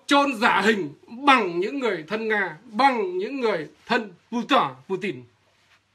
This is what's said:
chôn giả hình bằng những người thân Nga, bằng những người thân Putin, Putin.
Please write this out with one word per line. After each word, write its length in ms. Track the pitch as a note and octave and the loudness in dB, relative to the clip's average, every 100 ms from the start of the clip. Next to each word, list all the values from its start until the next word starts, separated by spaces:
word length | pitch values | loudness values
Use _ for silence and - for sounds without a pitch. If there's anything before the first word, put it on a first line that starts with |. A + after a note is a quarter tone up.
| - | 2
chôn 280 | C#4+ C#4 | 4 4
giả 260 | A3 A3+ F3 | 2 2 4
hình 340 | G3+ G#3+ D3 - - | 2 0 -2 -10 -18
bằng 540 | A#3 C#4+ C4 F#3 E3+ | 0 4 4 4 -2
những 180 | G#3+ C#4 | -2 -2
người 260 | A#3+ F3+ D3+ | -2 -4 -6
thân 200 | A3 A3 | -6 -2
Nga, 280 | G#3+ F3+ D#3 | -2 -2 -6
bằng 540 | B3 G#3+ C4+ A#3+ F#3 F3+ | -8 -2 0 0 -4 -4
những 220 | A3+ C#4 | -6 -4
người 280 | A3+ F3 D3 _ - | -2 -2 -6 _ -4
thân 260 | A#3+ G#3 - - | -4 -4 -16 -10
Putin, 260 | A#3 G#3+ C4 D3 B2+ - | -6 0 2 0 -6 -8
Putin. 340 | F#3 F#3+ B2+ A#2+ _ _ _ _ _ _ | -6 -6 -8 -14 _ _ _ _ _ _